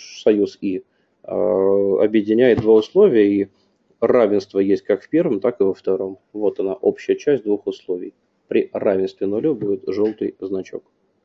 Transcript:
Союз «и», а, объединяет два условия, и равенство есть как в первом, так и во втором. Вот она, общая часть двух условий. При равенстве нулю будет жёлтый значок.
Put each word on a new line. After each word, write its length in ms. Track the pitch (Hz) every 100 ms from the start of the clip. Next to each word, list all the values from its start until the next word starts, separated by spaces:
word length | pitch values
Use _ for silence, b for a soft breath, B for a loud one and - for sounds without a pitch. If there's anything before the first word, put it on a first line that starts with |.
| - -
Союз 360 | - 104 95 -
«и», 220 | 98 92 - _ _ _
а, 800 | - 95 95 95 95 98 98 95
объединяет 580 | 107 110 104 110 127 107
два 140 | 110
условия, 560 | 110 107 185 208 117 101
и 180 | 101 98 _ _ _ _ _
равенство 580 | 117 123 107 101 - 98
есть 240 | 98 95
как 200 | - 101
в 60 | -
первом, 320 | 151 170 107
так 200 | 120 -
и 40 |
во 80 | 98
втором. 460 | 90 - 95 95 95 _
Вот 260 | 104 104 95
она, 140 | 95
общая 440 | 95 101 98 - 98
часть 280 | - 135
двух 220 | 107 101 -
условий. 460 | 95 - 90 92 - _ _ _
При 220 | 117 -
равенстве 540 | 104 107 95 95 - 98
нулю 280 | 104 151
будет 300 | 120 104 95 -
жёлтый 480 | 95 107 107 101 -
значок. 420 | 95 95 90 - - _ _ _